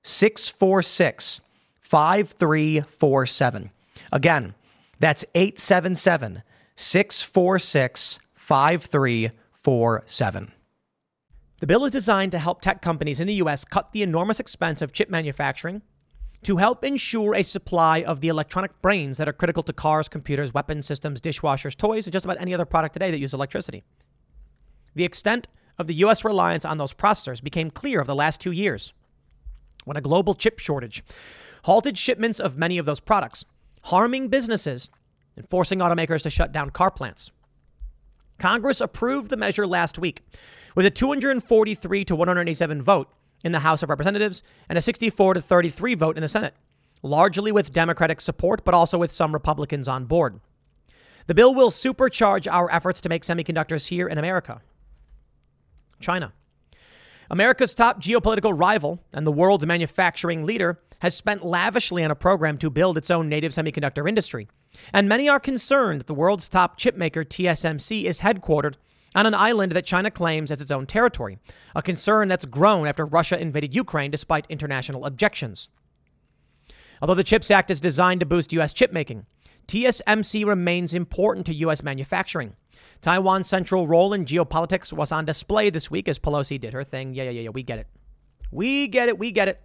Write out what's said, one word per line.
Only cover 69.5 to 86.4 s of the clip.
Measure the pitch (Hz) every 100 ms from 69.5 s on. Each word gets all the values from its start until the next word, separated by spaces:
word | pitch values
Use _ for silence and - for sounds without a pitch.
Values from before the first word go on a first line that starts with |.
| 226 190
that | 170 -
China | 180 202
claims | - 170 156 151
as | 143
its | 143
own | 139 135
territory, | 214 240 - 110 95 - - - 156
a |
concern | - 175 - 214 202
that's | 180 -
grown | 123 196 196 151
after | 143 151
Russia | 160 165 180
invaded | 165 143 147 131
Ukraine | - 156 139
despite | 147 - 156 -
international | 151 147 135 127 131 139
objections. | 131 208 - 123 92 - _ _ _ _ _ _ _ _ _ _ - _ _
Although | 151 185
the |
chips | - 220 -
Act | 202 -
is | 160
designed | 170 139 180 180
to | 160
boost | 175 156
U | 165
S | 151
chip | - 254
making, | 175 143 110 - _ _ _ -
T | 208 247
S | 233 -
M | 214
C | 202 214
remains | 208 196 175 175 175
important | 175 175 - 208 190 170
to | 151
U | 160
S | 151
manufacturing. | 147 135 135 185 190 170 113 - _ _ - _
Taiwan's | 165 185 190 190 185
central | 190 175 185 160
role | 165 196
in | 202 139
geopolitics | 160 156 156 170 190 -
was | 156 147
on | 160
display | 156 151 - 214 208
this | 160 -
week | 180 196
as | 143
Pelosi | 156 147